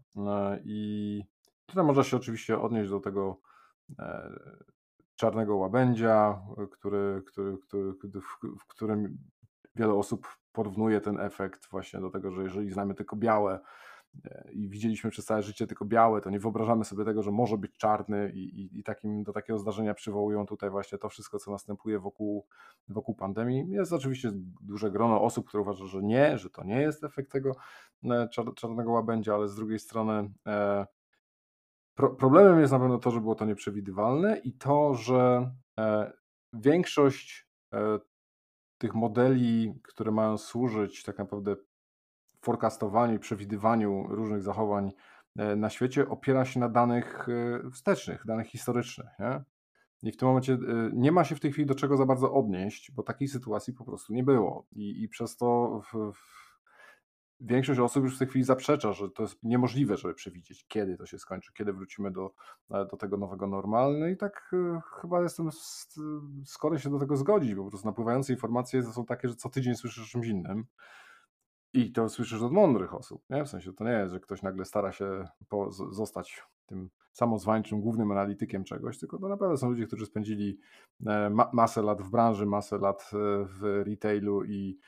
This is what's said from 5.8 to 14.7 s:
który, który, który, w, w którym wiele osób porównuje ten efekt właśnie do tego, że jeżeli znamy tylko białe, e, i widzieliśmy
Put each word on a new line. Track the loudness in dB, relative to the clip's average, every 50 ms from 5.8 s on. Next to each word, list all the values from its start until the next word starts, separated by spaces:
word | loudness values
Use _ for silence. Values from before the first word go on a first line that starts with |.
| 4 4 4 4 4 6 6 6 6 4 2 0 -6 -12 -12 -10 -10 -12
który, | -12 _ -6 -2 0 0 0 0 -2 -4 -8
który, | -10 _ -6 -6 -6 -6 -8
który, | -10 _ -6 -4 -4 -4 -6 -10 -12 -14 -12 -12
w, | -12 -14 -14 -12 -12 -12 -12 -14
w | -18
którym | -20 _ -6 -4 -2 -2 -2 -2 -4 -6 -12 -16 -20 _ _ _ _ _ _ -20 _ -4
wiele | 0 2 2 4
osób | 2 2 0 -4 -8 -8 -12 -20 -20 _ _
porównuje | -6 -6 -6 -4 -2 0 2 4 2 2
ten | 2 0 -2 -2
efekt | -4 -6 -4 -6 -6 -6 -8 -12 -14 -10
właśnie | -8 -8 -8 -8 -8 -8
do | -8 -6
tego, | -6 -6 -6 -6
że | -4 -4
jeżeli | -4 -4 -4 -4 -6 -4
znamy | -4 -4 -4 -4 -4
tylko | -6 -8 -8 -4
białe, | 0 2 4 4 4 4 2 0 -4 -8 -14 -20 -20 -20 -20 -20 -20 _ _ -20 -20 -20
e, | -18 -18 -18 -18 -12
i | -10 -8 -8
widzieliśmy | -8